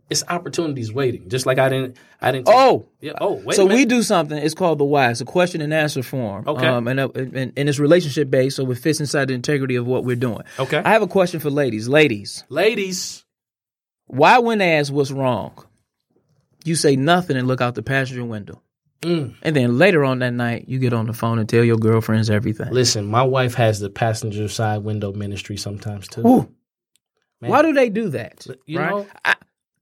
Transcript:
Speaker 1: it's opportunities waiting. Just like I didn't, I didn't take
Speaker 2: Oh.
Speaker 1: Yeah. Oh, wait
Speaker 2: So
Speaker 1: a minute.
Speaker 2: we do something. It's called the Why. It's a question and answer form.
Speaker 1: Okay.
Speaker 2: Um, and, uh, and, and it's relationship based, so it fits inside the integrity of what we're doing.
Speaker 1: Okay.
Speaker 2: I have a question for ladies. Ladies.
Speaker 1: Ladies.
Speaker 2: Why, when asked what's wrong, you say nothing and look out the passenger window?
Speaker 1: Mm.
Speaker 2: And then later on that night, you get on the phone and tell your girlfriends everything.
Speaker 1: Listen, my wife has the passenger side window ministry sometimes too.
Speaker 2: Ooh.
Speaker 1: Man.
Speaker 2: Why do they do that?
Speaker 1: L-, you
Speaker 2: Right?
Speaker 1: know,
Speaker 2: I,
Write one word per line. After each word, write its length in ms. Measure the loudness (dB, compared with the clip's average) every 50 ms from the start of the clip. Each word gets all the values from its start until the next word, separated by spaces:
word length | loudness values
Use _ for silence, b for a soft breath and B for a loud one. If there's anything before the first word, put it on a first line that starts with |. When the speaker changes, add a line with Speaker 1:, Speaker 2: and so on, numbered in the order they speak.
| _ -6
Speaker 1:
it's 120 | -4 -4 -4 -4
opportunities 640 | -6 -6 -6 -8 -6 -4 -4 -4 -4 -6 -6 -6 -4
waiting. 360 | -2 -2 -2 -2 -4 -8 -6
Just 160 | -6 -4 -2
like 140 | 0 2 2
I 100 | 2 2
didn't, 260 | 2 -2 -4 -6 -10 b b b b b -2
I 80 | 0
didn't 160 | 0 2 4
take 80 | 6 6
Speaker 2:
Oh. 300 | 8 8 6 4 2 0 _ _ _
Speaker 1:
Yeah. 140 | -12 -12 -8 -4
Oh, 120 | -4 -4 -4 -4 -4
wait 120 | -2 2
Speaker 2:
So 80 | 4 4
Speaker 1:
a 20 |
minute. 120 | 6 6 6
Speaker 2:
we 40 | 4
do 200 | 4 4 2 2
something. 340 | 2 2 2 2 0 -2 -2
It's 160 | -2 -2 -2
called 240 | 0 0 0 2 2
the 60 | 2
Why. 260 | 2 2 4 4 2
It's 100 | 0 -2 -6
a 20 |
question 360 | -2 0 0 2 2 0 -4
and 140 | -4 -2 -2
answer 300 | 0 -2 -2 -2 -6 -6
form. 400 | -6 -6 -6 -6 -6 -6 -6 -6
Speaker 1:
Okay. 200 | -6 -4 0 0 0
Speaker 2:
Um, 180 | 0 0 -2
and, 140 | -2 -2 -2
uh, 80 | -2 -4 -4
and, 360 | -6 -8 -8 -6 -8 -8 -6 -4
and 120 | -4 -2 -2
it's 120 | 0 2
relationship 500 | 4 6 6 4 4 0 -2 -2 -2 2
based, 240 | 2 2 2 2 0
so 160 | -4 -4 -4
it 80 | -4 -4
fits 220 | -2 -2 -2 -2
inside 260 | -2 -4 -2 -2 -2
the 80 | -2 -4
integrity 400 | -4 -2 -2 -2 -2 0 -2 -2
of 140 | -2 0 0
what 160 | -2 -2 -2
we're 100 | -2 -2
doing. 280 | -2 -2 -4 -4 -6 -10 B B B
Speaker 1:
Okay. 180 | -4 -2 -2 0 2
Speaker 2:
I 60 | 4
have 120 | 4 4 2
a 60 | 2
question 320 | 0 0 0 0 -2 -4
for 100 | -4 -2
ladies. 380 | -2 0 0 0 -2 -4 -2 2
Ladies. 560 | 6 6 6 6 4 -2 -8 -12 -14 -14 -14 -8
Speaker 1:
Ladies. 760 | -2 0 2 2 2 0 -4 -6 -6 -8 -8 -10 -12 -16 _ _ _ _ _ _ _ _ _ _ _ _ _ _ _ _ _
Speaker 2:
Why, 320 | -8 0 2 4 6 6 6
when 220 | 4 2 0 0
asked 320 | 2 2 2 2 0 0 0
what's 180 | -2 -2 -2
wrong, 420 | -2 -2 -2 -2 -2 -2 -4 -8 -14 -18 -20 _ _ _ _ _ _ _ _ _ _ _ _ _ _ _ _ _ _ _ -6
you 100 | -4 -2
say 180 | 2 2 2 2
nothing 400 | 4 2 2 2 2 2 0 -2
and 120 | -2 0 0
look 120 | 0 0
out 140 | 0 -2 -2
the 80 | -4 -6
passenger 420 | -2 -2 -2 -2 -4 -6 -10 -10
window? 360 | -10 -10 -10 -12 -14 -18 -20 _ _ _ _ _ _ _ -8 -4
Speaker 1:
Mm. 320 | -2 -2 -2 -4 -6 -10 -8 -4
Speaker 2:
And 120 | -2 0
then 220 | 2 2 2 4
later 260 | 4 4 4 4 4 2
on 160 | 0 0 -2
that 120 | -2 -4 -2
night, 320 | -2 -4 -4 -4 -6 -6 -6
you 100 | -4 -2
get 160 | -2 0 0
on 120 | 0 -2
the 60 | -4 -6
phone 260 | -4 -2 -2 0 0
and 80 | 0 2
tell 140 | 4 4 4
your 140 | 4 4
girlfriends 540 | 4 4 4 2 2 2 2 0 0 2 2
everything. 420 | 0 0 0 -2 -4 -4 -4 -2 0
Speaker 1:
Listen, 340 | 0 2 2 0 -2 -2
my 160 | 0 0 2 2
wife 320 | 2 2 0 0 0 0
has 240 | 0 2 2 2 0
the 100 | -4 -8
passenger 580 | -4 -2 -2 -2 -2 -2 -6 -8 -6 -6 -6 -6
side 340 | -4 -2 -2 -2 -2 -4 -4
window 300 | -6 -6 -6 -6 -6 -6
ministry 440 | -8 -8 -8 -8 -10 -10 -10 -10 -10
sometimes 500 | -10 -10 -10 -10 -10 -10 -12 -12 -14 -14
too. 180 | -6 0 4
Speaker 2:
Ooh. 220 | 4 4 4 2 -2 _ _ _ _ _ _ _ _ _ _ _ _ _ _ _ _ _ -12
Speaker 1:
Man. 100 | -4 0
Speaker 2:
Why 100 | 2 2 2
do 120 | 2 2
they 160 | 2 0 0
do 180 | 0 -2 -4 -4
that? 360 | -6 -6 -8 -10 -16 -18 -18 -18
Speaker 1:
L-, 60 | -18 -18 _
you 140 | -8 -6 -4
Speaker 2:
Right? 120 | -4 -4
Speaker 1:
know, 160 | -4 -6 -8 -10 -12 -6 -2
Speaker 2:
I, 100 | -2 -2 -2 _ _ _ _ _ _ _ _